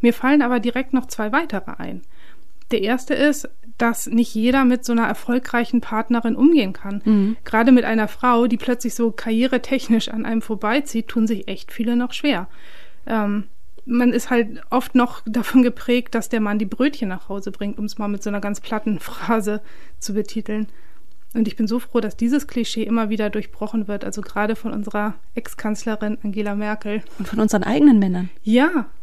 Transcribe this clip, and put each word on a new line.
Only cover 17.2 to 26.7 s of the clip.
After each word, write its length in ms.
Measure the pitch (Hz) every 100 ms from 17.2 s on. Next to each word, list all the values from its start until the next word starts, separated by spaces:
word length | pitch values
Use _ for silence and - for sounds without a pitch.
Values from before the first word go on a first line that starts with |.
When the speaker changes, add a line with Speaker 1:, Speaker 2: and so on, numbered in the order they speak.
| -
Speaker 1:
Hause 220 | 196 196
bringt, 280 | 190 202 202
um 80 | 208
es 120 | -
mal 80 | 208
mit 160 | 202
so 80 | 208
einer 100 | 202
ganz 200 | 202 202
platten 400 | - 220 220 202
<laughs> 0 |
Phrase 640 | - - - 226 202 208 - - - -
zu 140 | -
betiteln. 540 | 202 208 226 214 214 214 - - - - - -
Und 140 | 233 214
ich 80 | -
bin 100 | 220
so 140 | 240
froh, 180 | - 240
dass 160 | 214 -
dieses 300 | 233 285 294
Klischee 380 | 247 233 233
immer 240 | 202 226 214
wieder 220 | 214 208
durchbrochen 580 | 214 - - 214 226 202
wird, 160 | 202
also 160 | 196 190
gerade 340 | 202 - 208
von 180 | 220 226
unserer 420 | 208 208 208 208 202 -
Ex-Kanzlerin 840 | - - - 214 214 - 208 214 214
Angela 320 | 208 202 208
Merkel. 480 | 202 208